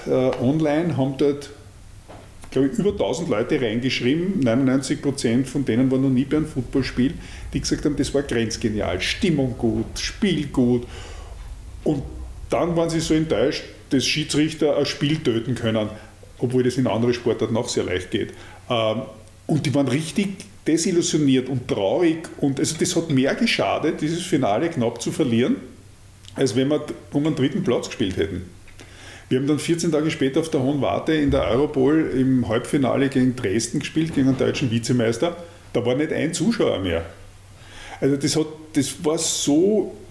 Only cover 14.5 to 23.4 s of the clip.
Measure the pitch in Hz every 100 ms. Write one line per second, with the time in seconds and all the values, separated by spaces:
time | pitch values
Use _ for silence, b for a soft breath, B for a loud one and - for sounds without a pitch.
14.5 | - 151 139 139 - 143 156 127 117 113
15.5 | 117 113 110 104 B B - - - 120
16.5 | 127 123 127 123 101 120 120 120 107 -
17.5 | 113 - - 95 90 - 101 98 B B
18.5 | B - 120 110 110 - - - - -
19.5 | 147 135 135 139 139 160 - 196 - -
20.5 | - - 165 190 170 165 156 143 131 127
21.5 | 135 - 117 98 139 170 165 - - 143
22.5 | 131 156 - 180 165 165 135 135 226